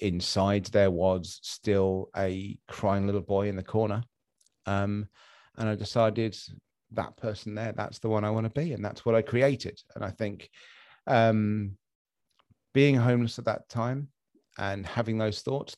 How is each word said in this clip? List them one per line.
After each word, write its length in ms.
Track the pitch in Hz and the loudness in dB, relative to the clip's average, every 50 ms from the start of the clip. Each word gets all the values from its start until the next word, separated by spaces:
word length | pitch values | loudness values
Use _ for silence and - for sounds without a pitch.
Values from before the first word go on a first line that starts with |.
inside 640 | 110 101 87 87 90 - - 101 95 98 101 101 90 | -2 -2 -2 -2 -2 -2 0 2 2 2 2 0 0
there 240 | - - 107 101 98 | 2 4 4 6 6
was 480 | 90 82 90 95 92 92 85 90 - - - | 4 2 2 2 2 0 -2 -6 -12 -14 -12
still 680 | - - - - 110 101 98 95 95 95 95 95 - - | -14 -14 -6 -2 2 2 4 4 2 2 -2 -4 -6 -4
a 420 | - 98 95 92 95 98 101 - - _ - | -4 -2 -2 -2 -4 -6 -8 -10 -12 _ -16
crying 380 | - - - 101 98 101 98 | -8 -2 0 2 2 2 2
little 140 | 101 101 101 | 0 0 -2
boy 280 | 85 - 101 98 101 104 | -2 -2 0 0 0 0
in 80 | 98 | -4
the 60 | 95 92 | -6 -8
corner. 400 | - - 110 113 104 101 113 120 - _ _ _ _ _ _ _ _ _ _ _ | -2 0 0 0 0 -2 -4 -6 -8 _ _ _ _ _ _ _ _ _ _ _
Um, 420 | - 98 98 101 101 104 104 107 101 _ _ - - - - _ _ _ | -2 0 0 0 0 -2 -4 -6 -8 _ _ -20 -20 -20 -20 _ _ _
and 120 | - 113 110 | -4 -2 -2
I 60 | 107 | -2
decided 640 | 98 104 - - 120 113 110 107 117 113 110 104 - - - 98 92 - _ _ _ _ _ 110 | -2 -6 -2 2 4 4 4 4 2 -2 -2 -4 -8 -14 -16 -18 -20 -20 _ _ _ _ _ -6
that 240 | 104 92 - - | -6 -6 -6 -8
person 380 | - - 113 104 - - 107 104 | -8 -6 -6 -6 -6 -8 -10 -8
there, 180 | 107 110 113 113 | -6 -6 -6 -6
that's 260 | - 104 - - - | -6 -8 -8 -8 -6
the 100 | - 113 | -2 0
one 160 | 110 107 104 | 0 2 2
I 60 | 107 | 2
wanna 200 | 107 110 110 113 | 0 0 -2 -2
be. 220 | - 143 156 175 135 | -2 -2 -2 -2 -4
And 120 | - 101 | -4 -6
that's 200 | 104 - - - | -6 -8 -4 0
what 100 | 120 113 | 2 4
I 80 | 113 110 | 4 2
created. 580 | - - 120 131 139 139 113 - - - - - _ _ | 2 2 4 4 4 2 0 -4 -8 -10 -12 -18 _ _
And 100 | - 104 | -8 -8
I 60 | 95 | -8
think, 400 | 90 - 113 104 101 - - - _ - - - - - - - - _ _ | -6 -4 -6 -6 -6 -8 -14 -20 _ -20 -20 -20 -20 -20 -20 -20 -20 _ _
um, 680 | - 143 117 113 113 110 110 107 104 104 107 104 101 95 - _ _ _ _ _ _ _ _ _ _ _ _ _ _ _ _ _ _ - | 2 4 4 6 6 4 4 2 2 0 0 -2 -4 -8 -10 _ _ _ _ _ _ _ _ _ _ _ _ _ _ _ _ _ _ 4
being 220 | 139 139 143 139 | 4 6 6 6
homeless 420 | 123 117 123 123 120 120 117 - - | 6 4 4 4 4 2 0 -4 -4
at 60 | - | -2
that 240 | 110 104 - - _ | -2 -2 -2 -6 _
time 400 | - 123 117 120 131 139 147 139 _ _ _ _ _ _ _ _ _ - | -6 -4 -2 -2 -4 -4 -8 -10 _ _ _ _ _ _ _ _ _ -6
and 280 | 98 98 98 101 95 | -4 -4 -4 -6 -6
having 320 | 87 - 120 117 110 110 110 | -6 -4 -4 -2 -2 -2 0
those 240 | 110 110 101 - - | 0 -2 -2 -4 -4
thoughts 340 | 127 131 139 - - - | -4 -4 -4 -6 -8 -14